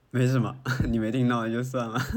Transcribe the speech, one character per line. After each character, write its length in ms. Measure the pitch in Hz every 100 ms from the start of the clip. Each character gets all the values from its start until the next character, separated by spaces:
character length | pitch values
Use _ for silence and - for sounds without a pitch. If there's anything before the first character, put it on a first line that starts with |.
| -
没 160 | 123 127
什 120 | 131
么， 180 | - - -
<laughs> 200 | - -
你 80 | 113
没 120 | 110
听 160 | 127 120
到 200 | 120 113
就 140 | 117
算 260 | 127 131 113
了。 120 | 117 131